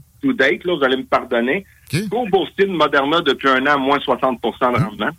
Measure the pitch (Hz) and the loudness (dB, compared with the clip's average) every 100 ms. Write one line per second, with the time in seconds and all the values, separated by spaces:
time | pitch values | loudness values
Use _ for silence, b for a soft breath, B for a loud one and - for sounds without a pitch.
0 | - - 139 123 135 196 175 165 131 131 | -12 -4 -2 2 2 2 -2 0 2 0
1 | 131 131 123 120 120 180 - b b 147 | 0 -2 0 -2 0 -2 -6 b b -4
2 | 214 214 226 185 151 - 196 170 147 143 | -4 -4 0 0 0 0 0 2 0 2
3 | 139 170 143 123 135 131 139 143 131 143 | 2 0 0 0 2 2 2 0 2 0
4 | 143 120 131 117 113 - 127 120 - 104 | 0 0 0 -2 -4 -2 0 0 -2 -2
5 | 117 | -6